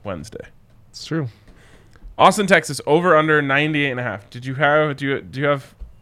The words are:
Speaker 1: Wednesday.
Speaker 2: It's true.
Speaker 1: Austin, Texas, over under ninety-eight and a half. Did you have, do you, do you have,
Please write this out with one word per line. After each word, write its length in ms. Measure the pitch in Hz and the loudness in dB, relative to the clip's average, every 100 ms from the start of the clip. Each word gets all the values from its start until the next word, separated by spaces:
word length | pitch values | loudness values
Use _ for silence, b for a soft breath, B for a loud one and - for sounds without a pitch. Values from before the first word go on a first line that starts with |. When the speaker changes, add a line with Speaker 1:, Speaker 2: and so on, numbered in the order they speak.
Speaker 1:
Wednesday. 440 | 104 87 73 - - - _ _ _ | -12 -12 -12 -16 -18 -20 _ _ _
Speaker 2:
It's 140 | - | -18
true. 240 | - 160 131 - b b b b b b b - | -8 -6 -6 -10 b b b b b b b 2
Speaker 1:
Austin, 280 | 160 196 196 | 4 4 2
Texas, 340 | 180 - 135 - | 2 0 -6 0
over 300 | 156 180 156 | 2 4 4
under 260 | 156 151 | 4 2
ninety-eight 480 | 139 139 156 151 143 | 2 0 0 0 -2
and 100 | 123 | -2
a 20 | |
half. 280 | 123 95 - | -6 -8 -12
Did 160 | 123 127 | -14 -8
you 80 | |
have, 420 | 131 143 151 151 139 | 0 2 4 2 -2
do 100 | 139 | -4
you, 140 | 135 | -4
do 200 | 90 127 | -6 -4
you 60 | 143 | -2
have, 280 | 139 - - - - | -2 -4 -18 -20 -12